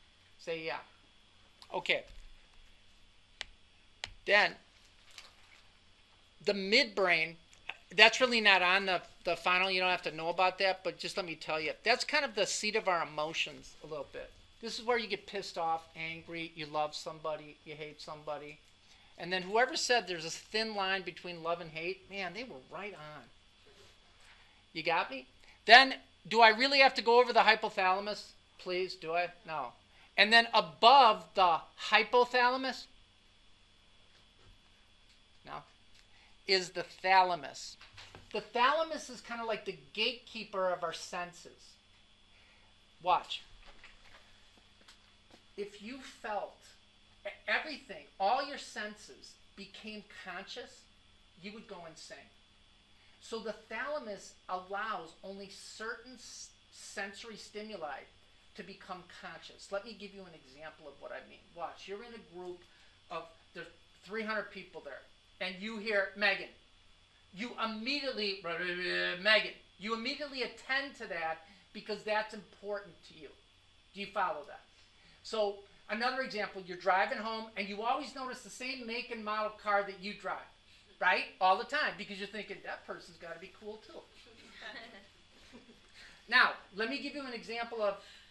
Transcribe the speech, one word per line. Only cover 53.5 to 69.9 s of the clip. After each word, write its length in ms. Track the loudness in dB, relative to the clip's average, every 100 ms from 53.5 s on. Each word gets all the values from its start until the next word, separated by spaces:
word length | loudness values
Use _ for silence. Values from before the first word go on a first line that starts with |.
thalamus 800 | -10 -10 -8 -4 -6 -6 -12 -14 -18 -8
allows 640 | -6 -4 -6 -4 -6 -8 -14
only 260 | -14 -14 -14
certain 640 | -16 -16 -10 -10 -10 -14 -20
s-, 340 | -18 -18 -18 -20 _
sensory 640 | -20 -14 -10 -10 -10 -14 -14
stimuli 640 | -14 -12 -12 -8 -8 -10 -12 -20 -20 -20 -20 -18
to 80 |
become 400 | -16 -16 -14 -14 -14 -18
conscious. 500 | -16 -16 -18 -20 -8
Let 140 | -8 -6
me 100 | -14
give 160 | -16
you 80 | -16
an 120 | -18
example 540 | -20 -20 -20 -18 -18 -20
of 60 | -16
what 120 | -12
I 160 | -12 -14
mean. 100 | -20 -20 -10
Watch, 320 | -10 -10 -12
you're 160 | -12
in 100 | -12
a 220 | -18 -16 -14
group 220 | -12 -12 -16 -20 -20 -20 -12
of, 140 | -12 -12 -18 -20
there's 140 | -16 -16 -18 -20 -20
three 200 | -10 -6
hundred 280 | -4 -4 -6
people 300 | -10 -14 -14
there, 180 | -14 -14 -18 -20 _ -8
and 140 | -8 -6
you 160 | -8 -8
hear, 320 | -2 0 0 0
"Megan." 340 | 0 0 -4 -16 -20 -20 -20 -20 _ _ _
You 180 | -10 -8 -4
immediately, 800 | -4 -4 -4 -4 -2 -4 -4 -4 -6 -4 -4 -4 -2 -2 -2 0
Megan, 300 | 4 4 2 -8 -20 -12
you 140 | -6